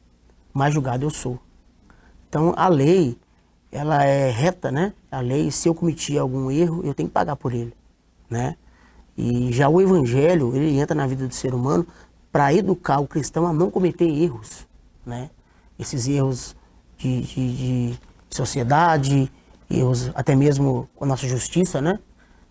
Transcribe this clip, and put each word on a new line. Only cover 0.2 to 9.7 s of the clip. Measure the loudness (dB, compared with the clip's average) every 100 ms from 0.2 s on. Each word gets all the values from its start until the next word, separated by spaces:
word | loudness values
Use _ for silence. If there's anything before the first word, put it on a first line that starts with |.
| _ _ _
mais | 0 0
julgado | 0 -2 -4
eu | -4
sou. | -6 -8 -10 _ _ _ _ _ -20 _ -20 -6
Então, | 0 0 2
a | 2
lei, | 4 4 4 2 -4 _ _ _ _ -14
ela | -6 0 2
é | 4 2 0
reta, | 0 0 0 -2
né? | -2 -2 -6 -12
A | -6
lei, | -2 0 0
se | 0 0
eu |
cometi | 0 -2 -2 -4 -2
algum | -2 -2 -2
erro, | 0 0 0
eu | -6
tenho | -4 -4
que |
pagar | -2 -2
por | -4 -4
ele, | -6 -8 -14 _ _ _ _ -8
né? | -4 -4 -8 _ _ _ -20 -16 -6
E | -2 0 0
já | 2
o | 4